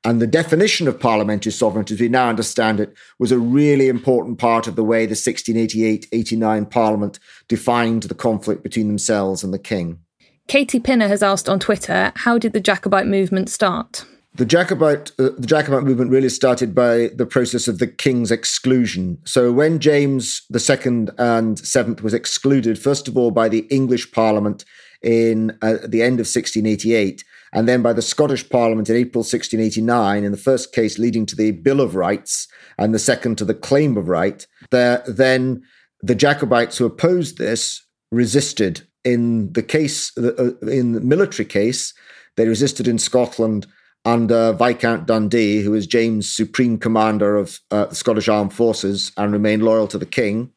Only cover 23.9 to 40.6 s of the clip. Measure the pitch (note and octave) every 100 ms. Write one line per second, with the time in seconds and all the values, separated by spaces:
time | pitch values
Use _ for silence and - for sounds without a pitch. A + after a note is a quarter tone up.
23.9 | B2 - - A2 G#2+ G#2 G#2 - - -
24.9 | _ A#2 A#2 A2+ A2 A2 - A2 A2 -
25.9 | A2+ A#2+ B2+ A2+ A#2+ - A2 G#2+ G#2 A2
26.9 | A#2 G2 - - - - - A#2 B2+ A#2
27.9 | A#2 - - D3 C3 - B2+ A#2 A2 G#2+
28.9 | A2+ B2 A#2+ A2+ A2+ - A2 A2 A2 A2+
29.9 | A#2+ G2+ G#2 G2+ G2+ - B2+ - - A2
30.9 | - A#2 A2+ G#2+ - G#2+ F2+ E2 C#3 B2
31.9 | F#2 F2 G#2 - - - - - - G#2+
32.9 | A2 - A#2+ B2 G#2+ G#2 G#2+ - C#3 D3+
33.9 | G#2+ F2 E2+ F#2+ - - _ - B2+ B2
34.9 | B2 - G#2+ C3 C3 B2+ B2+ _ _ _
35.9 | _ - A#2 D3 C#3+ C3+ A#2+ A#2 - A#2+
36.9 | - E3+ F3+ D3+ - - A2+ - - _
37.9 | _ _ A#2 A#2+ C3+ C#3 - G2 E2 _
38.9 | _ B2 A#2+ A#2 A#2 G2+ A#2+ A2+ D#3 D3
39.9 | - - - A#2+ A#2 B2 -